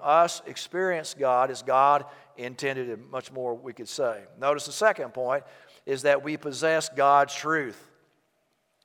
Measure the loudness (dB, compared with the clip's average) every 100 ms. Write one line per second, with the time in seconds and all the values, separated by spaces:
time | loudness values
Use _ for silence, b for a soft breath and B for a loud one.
0 | 2 4 4 0 -12 -14 -8 -4 -2 -2
1 | -6 -2 2 2 2 -2 0 4 4 4
2 | -2 B B -14 -12 -6 -6 -4 -6 -10
3 | -10 -12 -10 -8 -8 -8 -10 -16 -12 -4
4 | -4 -4 -12 -4 -2 -2 -4 0 0 2
5 | -6 -6 -2 -2 -4 B B B -6 0
6 | 2 2 0 -8 -8 -2 0 0 -2 2
7 | 6 6 4 -2 -2 -2 -2 -10 -20 _
8 | _ _ _ _ _ _ _ _